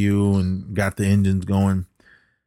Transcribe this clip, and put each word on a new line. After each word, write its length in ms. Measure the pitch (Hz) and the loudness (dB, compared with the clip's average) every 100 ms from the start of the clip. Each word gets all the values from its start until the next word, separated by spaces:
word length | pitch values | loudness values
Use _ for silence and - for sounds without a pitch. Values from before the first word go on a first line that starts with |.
U 300 | 101 101 101 98 | 2 2 2 2
and 360 | 92 95 - | 0 -4 -6
got 240 | 104 98 - | -4 -2 -2
the 80 | |
engines 400 | 98 101 98 95 | 0 2 2 0
going, 420 | 92 98 98 95 92 _ _ _ _ _ | 0 0 0 0 -6 _ _ _ _ _